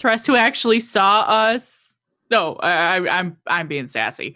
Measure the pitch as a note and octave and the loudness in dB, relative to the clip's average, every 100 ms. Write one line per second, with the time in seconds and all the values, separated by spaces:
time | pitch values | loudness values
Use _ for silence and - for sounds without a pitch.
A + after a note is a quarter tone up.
0 | B3+ A3+ A#3 B3+ A#3 - A#3 A3+ A3+ G#3+ | 2 0 2 2 2 0 0 0 0 0
1 | G3 G#3 - A3 A3 A#3+ - - - - | 4 2 2 2 2 0 -6 -18 -18 -20
2 | _ _ _ A#3 E3 - - E3+ E3+ F#3 | _ _ _ 0 0 -2 0 2 2 0
3 | F3+ F3+ F3+ E3 - F3 D#3+ D3 B2+ A#2 | 0 -2 -2 -8 -4 -4 -2 -6 -6 -4
4 | A2 A#2 B2+ | -4 -4 -12